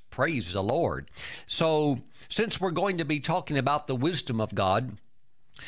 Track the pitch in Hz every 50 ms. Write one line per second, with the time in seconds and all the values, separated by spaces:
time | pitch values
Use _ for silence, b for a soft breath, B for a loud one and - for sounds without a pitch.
0 | - - - - 131 165 165 120 90 85 90 98 98 107 131 165 160 104 73 65
1 | 71 B B B B B B B B - - - 165 160 156 151 151 147 135 117
2 | - B B B B B - - 226 214 - - 180 190 165 175 190 202 190 165
3 | 160 139 156 147 - - 165 151 143 - 151 139 127 139 147 147 - - 131 120
4 | 131 170 185 135 - - 120 113 107 104 101 101 98 92 98 110 127 123 113 -
5 | - - - - - - - - - - - B B